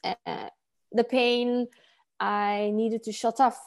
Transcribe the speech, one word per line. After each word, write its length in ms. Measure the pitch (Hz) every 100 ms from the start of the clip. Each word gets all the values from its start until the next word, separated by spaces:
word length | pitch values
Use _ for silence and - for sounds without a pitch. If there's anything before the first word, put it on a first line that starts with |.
uh, 460 | - - - - - - _ _ _
the 140 | 220 233
pain, 640 | 254 240 240 247 247 240 - _ _ _ -
I 520 | 196 208 208 208 208
needed 300 | 214 226 220
to 100 | 220
shut 260 | 208 233 226
off 260 | 254 -